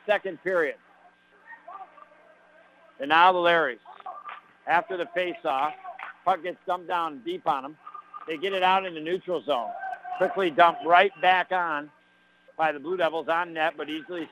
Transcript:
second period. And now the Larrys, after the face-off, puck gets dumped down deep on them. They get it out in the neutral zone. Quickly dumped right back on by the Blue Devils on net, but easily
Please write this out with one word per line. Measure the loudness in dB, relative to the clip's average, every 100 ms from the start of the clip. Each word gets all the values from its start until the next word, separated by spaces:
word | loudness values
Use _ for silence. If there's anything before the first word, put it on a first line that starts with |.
| -2
second | -2 -2 -8
period. | -2 0 0 -4 _ _ _ _ _ _ -20 -20 -18 -18 -18 -20 -20 -20 _ _ _ _ _ _ _ -12
And | 2
now | 8 8
the | 6
Larrys, | 4 4 2 -4 -14 -18 -16 -16 -16 -18 _ _ 0
after | 0 0 -6
the | -4
face-off, | -4 -4 -4 -4 -2 -2 -6 -16 -16 -16 -6 -2
puck | -2
gets | -4 -10 -6
dumped | -6 -4
down | -4 -4 -6 -8
deep | -4 -2
on | -2
them. | -4 -14 -18 -18 -16 -16 -10
They | -6
get | -4
it | 2
out | 4 2 0
in |
the | -8
neutral | -6 -6 -4 -6
zone. | -2 -2 -4 -8 -10 -10 -10 -2
Quickly | -2 0 0
dumped | 6 6 6 4
right | 6 6 2
back | 2 2 0
on | -2 -2 -4 -6 _ _ _ _ _ _ -2
by | -2
the | -2
Blue | -6 0
Devils | 0 0 -2
on | -2 -2
net, | -2 -2 -2
but | -8
easily | -8 -8 -10 -10